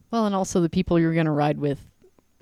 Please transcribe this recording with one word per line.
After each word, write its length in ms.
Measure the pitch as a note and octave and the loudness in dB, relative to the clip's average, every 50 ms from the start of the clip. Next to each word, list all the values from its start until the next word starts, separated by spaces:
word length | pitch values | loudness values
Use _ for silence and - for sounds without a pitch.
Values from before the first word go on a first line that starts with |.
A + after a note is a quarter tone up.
| _ - | _ -6
Well, 160 | A3+ A#3 A3 | -2 -2 0
and 80 | G#3 G3 | 0 0
also 260 | F#3+ F#3+ - - F#3+ | -2 -2 0 0 0
the 80 | E3+ D#3+ | 0 0
people 300 | - F3+ F3 - F3 E3+ | 0 0 0 2 2 2
you're 160 | E3 E3 E3 | 2 2 2
gonna 180 | E3 D#3+ D#3 | 0 0 0
ride 260 | D3+ D3 D3 D3+ D3 C#3+ | 0 0 0 0 0 -2
with 280 | C#3+ C#3+ C#3 - - - _ _ _ - _ _ _ _ _ _ | -2 -4 -4 -6 -10 -20 _ _ _ -20 _ _ _ _ _ _